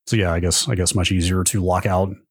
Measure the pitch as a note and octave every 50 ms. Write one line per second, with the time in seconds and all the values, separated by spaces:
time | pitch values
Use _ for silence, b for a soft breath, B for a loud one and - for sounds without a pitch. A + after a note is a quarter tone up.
0 | _ - - A2 F#2+ F2+ E2+ F2 F2 F2 E2 - - - A#2+ F2+ F2+ E2+ - -
1 | F2 F2 G2 F#2 E2+ F2 F#2 F#2 F2+ - - G#2 F2+ F2+ F2+ F2+ - G2+ F#2+ F#2
2 | F#2+ G2+ G2 - _ _